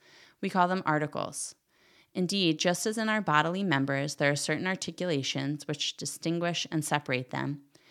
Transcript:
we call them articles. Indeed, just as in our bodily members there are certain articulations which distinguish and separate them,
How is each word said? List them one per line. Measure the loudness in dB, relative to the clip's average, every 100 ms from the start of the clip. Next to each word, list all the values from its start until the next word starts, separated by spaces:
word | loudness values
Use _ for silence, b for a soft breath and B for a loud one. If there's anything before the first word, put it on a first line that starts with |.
| B B B B
we | -2
call | 2 2
them | 2 2
articles. | 0 0 -4 -6 -6 -10 -12 _ b b b b
Indeed, | -4 -2 2 2 4
just | 2 0 -2
as | -2
in | 0
our | 0
bodily | 4 4 4 2
members | 2 2 2 0 -2 2
there | 2
are | 2
certain | 0 0 0
articulations | -2 -6 -4 -2 0 -2 -2 -2 -4 -4
which | -4 -4 -6
distinguish | -8 -4 -2 0 0 -2 -2
and | -2
separate | 0 -2 0 -4 -2
them, | -4 -4 -6 -10 B B